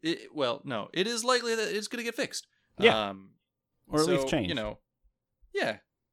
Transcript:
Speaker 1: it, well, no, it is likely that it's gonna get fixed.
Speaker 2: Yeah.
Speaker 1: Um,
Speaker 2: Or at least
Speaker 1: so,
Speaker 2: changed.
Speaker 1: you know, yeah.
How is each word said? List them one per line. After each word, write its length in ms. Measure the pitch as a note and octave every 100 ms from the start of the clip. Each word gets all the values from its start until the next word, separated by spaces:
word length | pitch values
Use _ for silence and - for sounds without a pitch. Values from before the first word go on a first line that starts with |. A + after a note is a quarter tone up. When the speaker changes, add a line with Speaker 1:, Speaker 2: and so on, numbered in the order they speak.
Speaker 1:
it, 300 | D#3+ E3+ - D3+
well, 260 | B2+ A2+ C#3
no, 240 | A2+ -
it 140 | D#3+ G3+
is 160 | A#3+
likely 320 | A#3+ B3 A#3 A3+
that 200 | G#3 G3
it's 120 | G#3
gonna 160 | A#3+
get 120 | A#3 A#3
fixed. 320 | B3 - - _ _ -
Speaker 2:
Yeah. 320 | A3 A2 G2+
Speaker 1:
Um, 220 | G2 F#2+ _ _ _ _ _ -
Speaker 2:
Or 120 | D3+
at 40 | D#3+
least 160 | E3+
Speaker 1:
so, 40 | C3+
Speaker 2:
changed. 200 | D#3 -
Speaker 1:
you 60 | C#3+
know, 240 | G#2+ G#2+ _ _ _ _ _ _ -
yeah. 260 | G4 F4+ - _ _ _